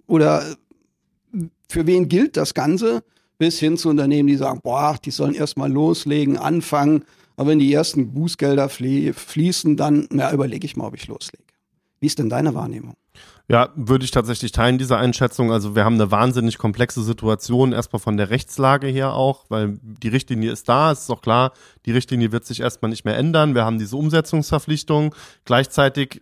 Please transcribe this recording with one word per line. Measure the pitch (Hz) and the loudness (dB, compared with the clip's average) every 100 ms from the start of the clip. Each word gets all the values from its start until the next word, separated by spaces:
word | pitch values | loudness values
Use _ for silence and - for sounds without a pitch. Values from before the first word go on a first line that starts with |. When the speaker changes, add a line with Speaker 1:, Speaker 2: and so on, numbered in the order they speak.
| - | 0
Speaker 1:
oder | 160 151 151 151 - _ _ _ _ _ _ _ 202 165 _ - | 4 4 2 -2 -14 _ _ _ _ _ _ _ -10 -10 _ -8
für | 170 160 | -2 2
wen | 180 160 | 2 4
gilt | 175 294 - | 2 2 0
das | 147 | -2
Ganze?" | - 147 190 226 233 - _ _ - | -2 0 0 0 -2 -6 _ _ -2
Bis | 165 165 | -2 0
hin | 156 165 | 0 0
zu | 160 | 0
Unternehmen, | 147 139 147 143 | 2 2 4 4
die | 139 | 2
sagen, | 135 131 | 0 -4
"Boah, | 123 131 151 143 | -4 -2 0 -2
die | 147 | -6
sollen | 135 143 | -4 -2
erst | - 151 - | -2 -4 -4
mal | 139 | -2
loslegen, | 135 160 170 147 147 143 139 | 0 0 0 -2 0 0 0
anfangen. | 143 170 - 147 143 151 - _ _ - | -2 -2 -2 2 2 2 -2 _ _ -4
Aber | 139 | 2
wenn | 156 | 4
die | 139 | 4
ersten | 147 165 147 117 | 2 0 -2 -2
Bußgelder | 131 170 - 156 139 139 | -2 -4 -2 0 2 0
flie-, | - 127 139 147 | -4 -2 -2 -2
fließen, | - - 151 175 175 160 143 | -6 -6 0 0 0 0 0
dann, | 147 147 - | 2 0 0
na, | 135 135 | -2 0
überlege | 143 135 - - | 0 -2 -6 -10
ich | - | -8
mal, | 110 | -10
ob | |
ich | - - | -10 -16
loslege." | - - - _ _ _ _ _ - | -14 -16 -18 _ _ _ _ _ -4
Wie | 151 | -4
ist | - | -2
denn | 113 | -2
deine | 123 151 | 0 -2
Wahrnehmung? | 120 117 113 120 - _ - - - - | -2 -6 -10 -14 -20 _ -20 -20 -12 2
Speaker 2:
Ja, | 117 127 | 2 2
würde | 156 113 131 | -2 0 0
ich | 127 | 2
tatsächlich | 127 113 113 117 | -2 0 -4 -4
teilen, | - 120 127 | 2 2 2
diese | 131 113 | 2 2
Einschätzung. | 123 - 127 - 117 | 2 2 0 0 0
Also | 113 104 | 0 0
wir | 107 107 | 2 4
haben | |
eine | 113 101 | 4 4
wahnsinnig | 104 123 123 113 - | 2 2 2 -2 -2
komplexe | 110 101 120 123 | -4 -2 -2 -2
Situation, | 107 113 110 107 - 123 131 | -4 -2 -2 -2 0 2 2
erstmal | 117 - 117 | 0 -4 -4
von | 113 104 | -2 -2
der | 98 | 0
Rechtslage | 123 - - 135 139 139 | -2 -4 0 2 2 0
her | 131 135 | -2 -2
auch, | 113 135 - - | 0 -2 -2 -4
weil | 110 104 104 | -4 -2 -6
die | 110 107 113 | -12 -8 -2
Richtlinie | 131 - 117 110 | -2 -2 -4 -4
ist | 113 - | -4 0
da, | 127 156 | 2 2
es | 143 | 0
ist | - | -4
auch | 117 | -4
klar, | - 117 131 - - _ - | 2 2 2 -2 -20 _ -2
die | |
Richtlinie | 123 - 123 113 | -2 0 0 0
wird | 113 | -2
sich | - 120 | -6 -6
erstmal | 120 - 113 | -6 -4 -6
nicht | 113 104 | -4 -4
mehr | 113 | -2
ändern. | 156 160 151 | 2 2 2
Wir | 120 | 2
haben | 113 113 | 0 -2
diese | 104 135 | -4 -4
Umsetzungsverpflichtung. | 151 160 156 160 143 156 - 156 - 151 151 - - _ - | 0 0 0 -2 0 -2 -2 -4 0 0 0 -4 -20 _ 0
Gleichzeitig | 123 135 - 139 139 131 - | 2 2 2 2 2 -6 -6